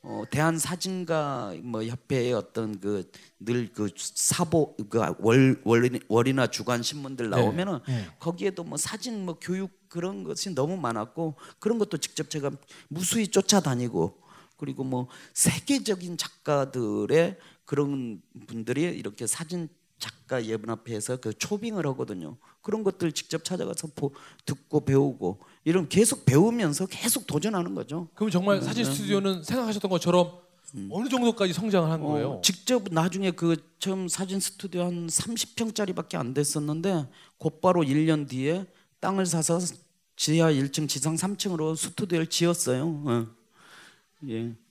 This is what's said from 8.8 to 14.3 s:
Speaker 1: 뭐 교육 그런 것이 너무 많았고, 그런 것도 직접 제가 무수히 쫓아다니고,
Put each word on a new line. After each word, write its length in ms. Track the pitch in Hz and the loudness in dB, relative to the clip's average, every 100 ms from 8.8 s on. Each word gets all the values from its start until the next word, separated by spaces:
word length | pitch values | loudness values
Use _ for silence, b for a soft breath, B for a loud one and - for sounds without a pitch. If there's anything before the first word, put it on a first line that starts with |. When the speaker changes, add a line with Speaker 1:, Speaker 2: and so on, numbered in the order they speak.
| - 214 254 220 | -6 -6 -6 -6
Speaker 1:
뭐 140 | 185 151 | -6 -8
교육 300 | - 185 190 _ _ | -4 -4 -4 _ _
그런 360 | 170 180 202 | -6 -6 -6
것이 260 | 170 - 196 | -8 -6 -4
너무 220 | 147 147 185 | 0 0 0
많았고, 600 | 127 113 110 - 165 147 B B | -2 -2 -4 -4 -6 -6 B B
그런 200 | 214 233 | -2 0
것도 180 | 202 151 | 0 -2
직접 320 | - - 147 | -6 -6 -6
제가 220 | 156 139 143 _ B B | -4 -4 -6 _ B B
무수히 400 | 151 185 226 208 | -4 0 0 2
쫓아다니고, 920 | 196 - 202 156 123 123 98 82 - B | 2 6 4 4 0 0 0 0 -2 B